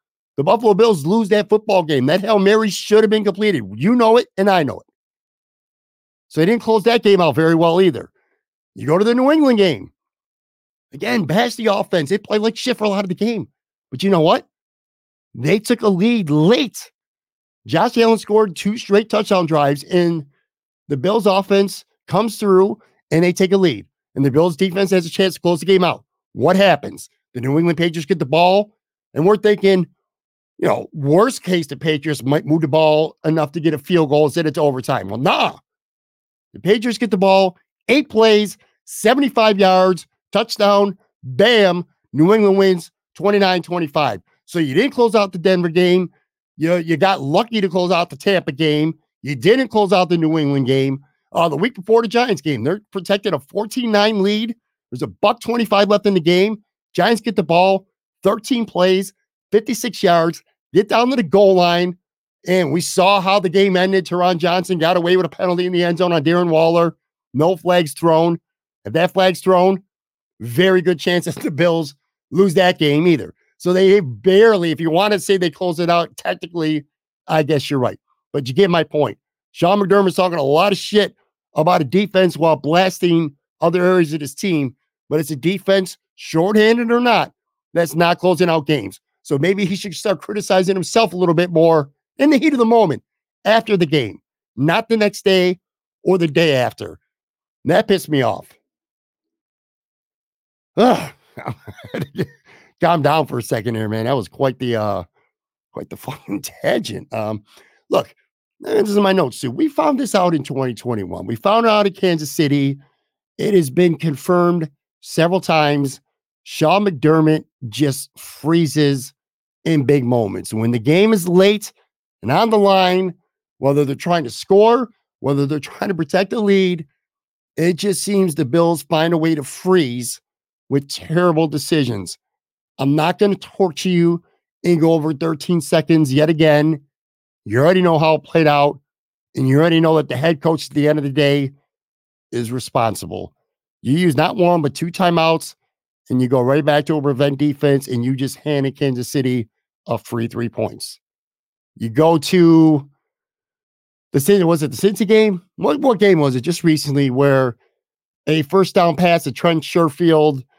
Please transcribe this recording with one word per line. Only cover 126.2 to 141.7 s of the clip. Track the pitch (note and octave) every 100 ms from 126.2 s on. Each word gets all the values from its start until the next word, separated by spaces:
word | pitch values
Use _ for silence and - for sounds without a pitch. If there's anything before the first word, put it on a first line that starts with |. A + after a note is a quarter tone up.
| G3+
the | A#3+
lead, | G3+ G3 F#3 E3+ D3 _ _ _ _ _ _ -
it | E3+
just | E3 G3+ F#3
seems | G3+ G3+ F#3
the | D3
Bills | B2+ E3+ E3+ E3
find | - D#3 E3
a | E3+
way | D#3+
to | D3+
freeze | C3 - F#3 F#3 C3 B2 A#2 - _ _ _ _ _
with | C#3 C#3
terrible | - - E3 F3+ D#3+ D#3+
decisions. | D3 - D#3 B2 G#2 F2 - _ _ _ _ _ -
I'm | C#3 D3+
not | D#3+ F3+
gonna | G#3 F#3
torture | - - F#3 C#3 F#3
you | F3 E3+ E3+ - _ _ _
and | F3 E3+
go | E3
over | E3 D3+
thirteen | C#3+ E3 D3+ - F3
seconds | - E3 - D#3+ C#3+
yet | C#3 D#3
again. | D#3 D#3 D3 D#3 D3 - _ _ _ _ _ G#2
You | A#2
already | D#3+ F#3
know | F3 D#3+
how | D#3+
it | D3+
played | - E3 D3+
out, | D3 C#3+ C#3 _ _ _ _ _ -
and | C3
you | C#3
already | E3+ E3
know | D#3+ D#3+
that | C3
the | B2
head | D#3+ D3+
coach | E3 D#3 -
at |
the | D3+ D3
end | D3+
of |
the | C#3
day | C3+ C#3+ C#3+ C#3 C#3 _